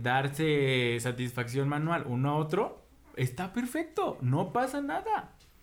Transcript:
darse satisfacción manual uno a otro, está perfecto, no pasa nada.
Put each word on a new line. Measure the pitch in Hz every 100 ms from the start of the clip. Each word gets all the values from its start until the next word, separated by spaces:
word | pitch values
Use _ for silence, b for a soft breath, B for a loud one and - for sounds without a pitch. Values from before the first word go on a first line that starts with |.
darse | 123 131 139 143 160 147 135 127 120 117
satisfacción | 123 120 123 123 117 135 139
manual | 147 160 165 127
uno | 123 139
a | 151
otro, | 156 180 - - - - - -
está | 127 - 185
perfecto, | 240 247 311 330 - 349 -
no | 123 147 -
pasa | 240 262 285
nada. | 285 330 440 415 - - - -